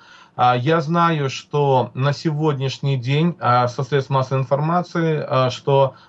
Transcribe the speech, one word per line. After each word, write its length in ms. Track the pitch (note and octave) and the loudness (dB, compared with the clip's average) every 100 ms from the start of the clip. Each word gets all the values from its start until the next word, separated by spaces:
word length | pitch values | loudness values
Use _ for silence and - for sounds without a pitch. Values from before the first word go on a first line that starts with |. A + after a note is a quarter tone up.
| - - - - | -18 -20 -18 0
а, 200 | B2 B2 | 0 2
я 260 | B2+ D#3+ | 0 0
знаю, 480 | D3 E3+ E3+ D#3+ C#3 | 0 0 2 0 -4
что 600 | - - D3 C#3+ C3 A#2 | -6 -6 -2 2 2 0
на 200 | - C#3+ | -2 -2
сегодняшний 840 | C#3 E3 D3 D#3 C3+ C3+ - C#3 C3+ | 0 -4 0 -2 0 -4 -4 -2 -2
день, 380 | A#2+ C#3+ F3 - | 0 0 0 0
а, 280 | A#2+ B2 B2 | 0 2 0
со 160 | C3 | -2
средств 300 | C3+ C#3+ C3 | -2 -2 0
массовой 280 | C3+ C3 C3+ | -2 0 -2
информации, 840 | B2+ C#3 D#3 F3 F3 F3 E3 D3+ - | 0 -2 0 -2 -2 -2 -2 -2 -2
а, 200 | C3 B2+ | 0 0
что 440 | A#2+ - C#3 C3+ - | -2 0 2 2 -2